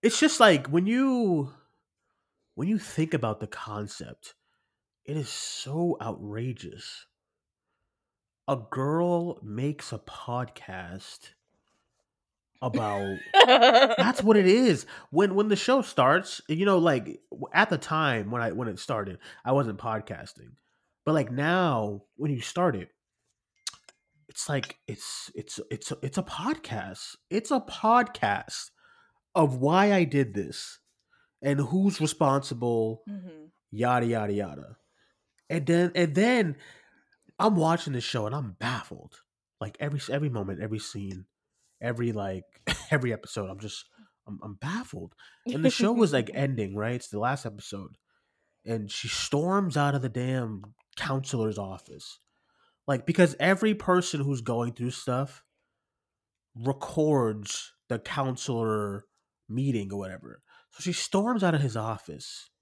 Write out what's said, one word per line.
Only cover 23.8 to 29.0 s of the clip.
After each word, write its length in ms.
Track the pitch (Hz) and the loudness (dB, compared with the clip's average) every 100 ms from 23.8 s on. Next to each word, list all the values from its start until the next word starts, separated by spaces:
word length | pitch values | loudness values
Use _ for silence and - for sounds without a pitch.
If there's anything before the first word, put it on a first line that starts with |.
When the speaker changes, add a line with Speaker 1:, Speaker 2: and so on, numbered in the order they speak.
| - _ _ _ _ | -20 _ _ _ _
Speaker 1:
it's 180 | - - | -10 -2
like, 280 | 139 - - - | -2 -2 -12 -12
it's, 440 | 104 - - - | -10 -10 -12 -12
it's, 260 | - - - - | -14 -12 -12 -10
it's, 200 | - - - | -10 -8 -8
it's 140 | 135 190 | -4 -4
a 40 | |
podcast. 920 | 185 - 208 311 - - - - - - _ | -6 -6 -4 -4 -6 -8 -8 -12 -14 -18 _
It's 200 | 202 226 | -4 0
a 80 | 269 | -2
podcast 1080 | - - 220 240 233 - 104 - - - - _ _ _ | -2 -2 4 4 4 -2 -2 -2 -4 -12 -12 _ _ _